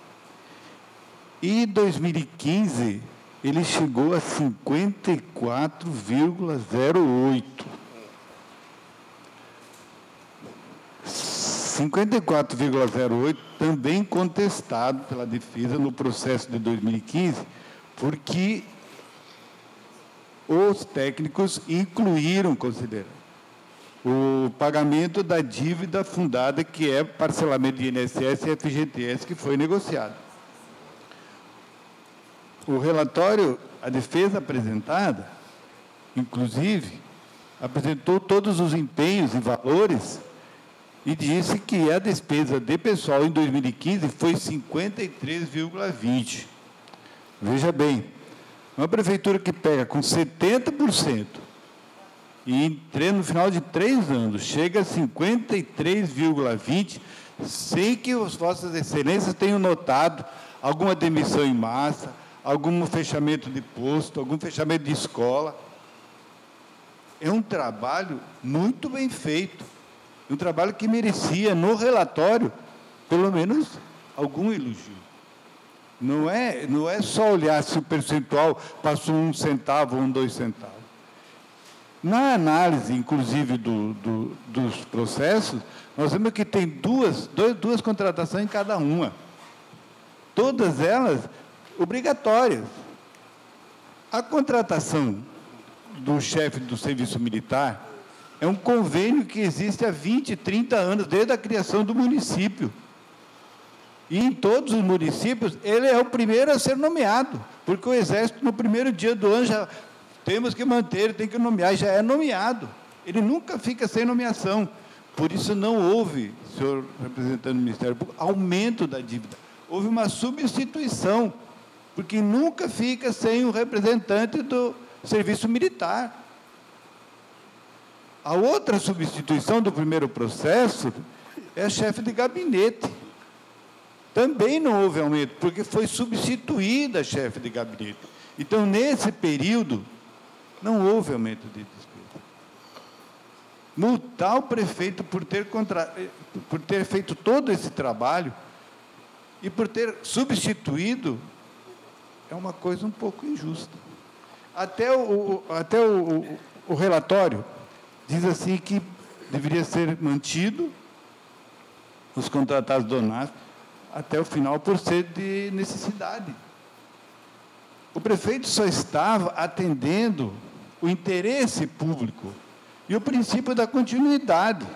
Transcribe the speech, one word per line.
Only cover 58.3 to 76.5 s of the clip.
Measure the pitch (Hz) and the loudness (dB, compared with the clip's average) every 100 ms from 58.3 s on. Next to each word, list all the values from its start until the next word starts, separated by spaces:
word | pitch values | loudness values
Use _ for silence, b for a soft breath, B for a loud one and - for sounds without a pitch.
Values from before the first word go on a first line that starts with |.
Vossas | 151 170 180 175 | -2 -2 -2 -4
Excelências | 165 143 151 139 196 185 175 | -6 -2 0 2 2 0 0
tenham | 196 202 | 2 2
notado | 185 165 - 135 165 147 117 B B B | 2 2 2 2 2 0 -10 B B B
alguma | 131 156 190 180 | -2 0 0 2
demissão | 165 156 156 147 139 | 2 2 2 2 2
em | |
massa, | 123 113 127 147 147 135 123 B B | 2 0 0 -2 -2 -8 -16 B B
algum | 135 143 156 175 160 | -2 0 2 0 0
fechamento | 165 151 151 147 151 117 | -2 -2 0 0 0 -4
de | 131 | -10
posto, | - 117 127 151 151 156 | -10 -6 -2 0 -2 -6
algum | 131 151 | -4 -6
fechamento | 170 156 156 160 | -6 -4 0 0
de | 143 | 0
escola. | 143 - - 120 135 156 - - - - - - - - - - - - - - - - - | -4 -4 -2 0 0 -2 -8 -18 -20 -20 -20 -20 -20 -20 -20 -20 -20 -20 -20 -20 -20 -20 -8
É | 156 | -2
um | 220 | -2
trabalho | 208 185 123 107 120 165 190 135 - - | 0 -4 -4 -4 -4 -4 -4 -8 -12 -12
muito | 127 147 202 262 302 | -4 0 0 0 -6
bem | 262 262 | -4 -4
feito, | - 156 156 190 - - - - - - - - | -4 -4 -2 -4 -8 -20 -20 -20 -20 -20 -20 -8
um | 143 | -4
trabalho | 175 160 190 | -2 0 0
que | 202 220 | 0 0
merecia, | 226 214 - 156 165 214 | 2 0 0 0 0 2
no | 170 180 220 | 4 2 2
relatório, | 240 233 170 - 175 226 156 - - - - - - | 4 4 2 2 2 4 0 -4 -16 -20 -20 -20 0
pelo | 170 196 | 2 4
menos | 180 180 294 - - - - - - | 2 2 2 0 -6 -20 -20 -16 -6
algum | 143 143 208 | -4 -2 -2
elogio. | 202 123 110 - 95 - - - - - - - - - - | -2 -4 -8 -12 -20 -20 -20 -20 -20 -20 -20 -20 -20 -20 -6
Não | 123 147 156 | -2 0 0
é, | 208 247 | 0 0